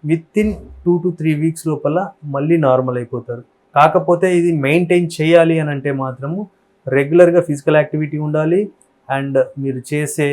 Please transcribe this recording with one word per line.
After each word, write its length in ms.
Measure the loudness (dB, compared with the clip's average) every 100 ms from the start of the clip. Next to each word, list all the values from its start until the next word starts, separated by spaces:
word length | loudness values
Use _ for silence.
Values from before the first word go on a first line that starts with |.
| -2
within 360 | -4 -2 -2 -2 -4 -12 -6 0
two 100 | 0
to 60 | 0 -2
three 160 | -2 0
weeks 200 | -2 -4 -6
లోపల 280 | -4 -2 -2 -4 -10 -8 -4
మళ్ళీ 200 | 0 2 4
నార్మల్ 300 | 2 0 -4
అయిపోతారు. 420 | -6 -10 -10 -12 -14 _ _ 2
కాకపోతే 520 | 4 2 0 2 2 2
ఇది 120 | 2 0 0
మెయింటైన్ 400 | 0 2 0 0 -2
చేయాలి 380 | 4 4 4 2
అని 80 | -2 -4
అంటే 160 | -4 -4
మాత్రము 360 | -6 -8 -8 -8 -10 _ _ _ -2 -2
రెగ్యులర్గా 440 | 2 6 6 4 0
ఫిజికల్ 280 | -4 0 2
యాక్టివిటీ 360 | 0 -2 -4 -4 -4
ఉండాలి, 360 | -2 0 0 -2 _ _ _ -6 -6
and 200 | -2 0 -2 -4
మీరు 180 | -6 -6 -6
చేసే 360 | -4 -4 -2 -2